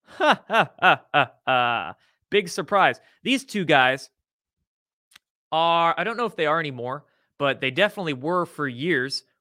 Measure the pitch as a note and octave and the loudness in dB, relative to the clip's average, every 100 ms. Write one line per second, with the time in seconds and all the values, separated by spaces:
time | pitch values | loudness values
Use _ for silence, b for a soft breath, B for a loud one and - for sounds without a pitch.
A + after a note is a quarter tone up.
0 | _ - D4+ G#3+ - A3 E3 - F3+ D3 | _ 0 0 0 0 0 0 2 2 2
1 | - C#3+ B2 _ - B2+ A#2+ A2+ E2 - | 0 0 0 _ -2 0 0 -2 -6 -12
2 | _ _ _ G3+ F3 - D3+ G3+ D#3 - | _ _ _ -4 -2 -8 -2 2 2 0
3 | b b G#3 C4 - G#3 D#3 C#3+ B2+ C3+ | b b -4 -4 -4 -4 2 4 4 0
4 | - _ _ _ _ _ _ _ _ _ | -8 _ _ _ _ _ _ _ _ _
5 | _ _ _ _ _ D#3+ E3+ E3+ E3+ E3 | _ _ _ _ _ 0 2 4 2 0
6 | G3+ A3+ A3+ - D3+ E3 D3 B2 B2 D3 | -4 -4 -6 -2 0 0 -4 -8 -10 -10
7 | - _ _ - C#3 C3 C3+ C3+ G#3 G#3 | -14 _ _ -4 -2 0 -4 0 -2 -2
8 | E3 B2+ D3+ F3+ E3+ - C#3 A#2+ E3+ C#3 | -6 -6 -2 -2 -4 -6 -8 -4 -2 -2
9 | C3+ - - _ | -2 -8 -12 _